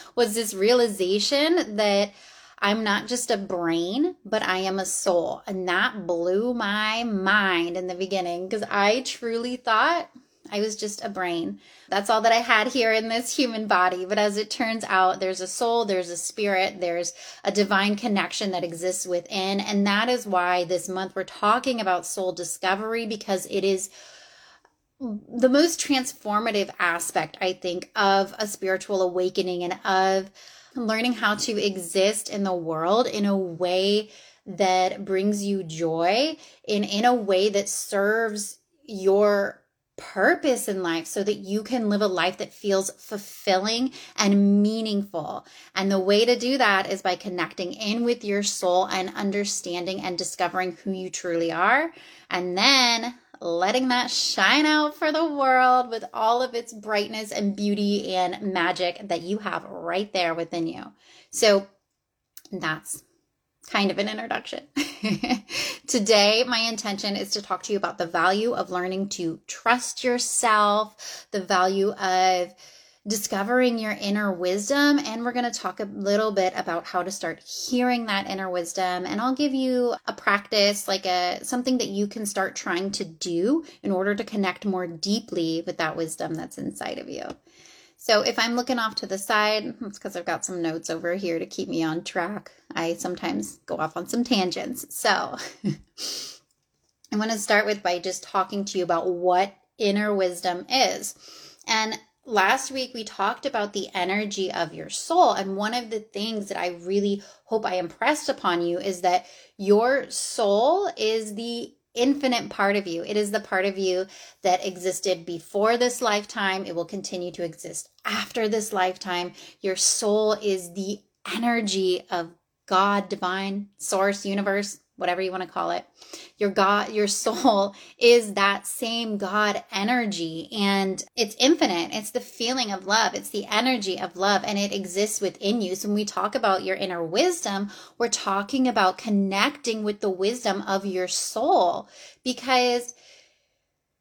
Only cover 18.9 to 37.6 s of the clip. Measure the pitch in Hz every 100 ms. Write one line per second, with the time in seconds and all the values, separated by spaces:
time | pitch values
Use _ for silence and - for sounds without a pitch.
18.9 | 180 190 175 175 208 190 196 202 208 202
19.9 | 202 233 247 208 185 180 180 175 180 180
20.9 | 185 190 190 185 - 208 240 262 240 196
21.9 | 180 175 - 185 175 170 - 185 196 220
22.9 | 226 220 214 - 190 - 196 196 190 -
23.9 | - - - - - - _ _ _ _
24.9 | - 254 208 - 240 254 269 339 - -
25.9 | 269 254 - 214 208 226 208 190 - 180
26.9 | 170 - 185 156 - 185 185 185 175 -
27.9 | - 202 196 196 - 208 - 190 190 -
28.9 | 196 185 180 185 190 185 175 175 190 190
29.9 | 190 190 190 190 - - - - 254 226
30.9 | 220 247 220 226 208 - 208 208 190 170
31.9 | 196 196 214 - 214 196 180 160 160 165
32.9 | 214 247 214 202 196 185 165 180 185 196
33.9 | 208 214 - - _ - 180 190 185 185
34.9 | 202 196 190 202 208 202 196 170 160 165
35.9 | 165 170 214 302 311 - - - 208 202
36.9 | 202 240 247 202 185 208 202